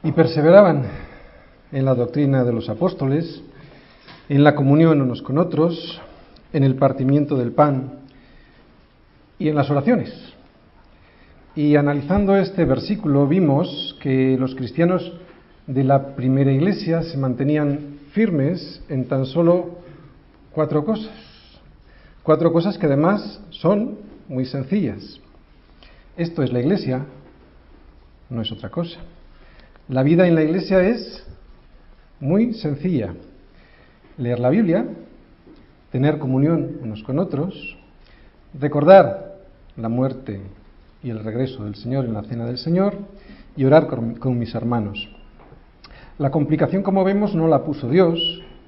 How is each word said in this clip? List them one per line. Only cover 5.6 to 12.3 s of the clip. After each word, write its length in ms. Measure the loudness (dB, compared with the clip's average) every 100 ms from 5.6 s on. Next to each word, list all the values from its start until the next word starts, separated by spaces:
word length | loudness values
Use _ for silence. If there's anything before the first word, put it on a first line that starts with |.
| 0 0 -10 -16 -18 -20 -20 -20 -6
en 100 | 0
el 120 | 2 2
partimiento 600 | 0 0 0 2 2 -2
del 160 | -2
pan 400 | 2 2 2 -6 -14 -20 -20 -20 -20 _ _ _ _ _ _ _ _ _ _
y 120 | -2
en 60 | 0
las 140 | 0
oraciones. 440 | 0 2 0 -2 -14 -20 -20 -20 _ _ _ _ _ _ _ -20 -20 -14 -2
Y 180 | 2 4
analizando 600 | 2 -2 0 0 4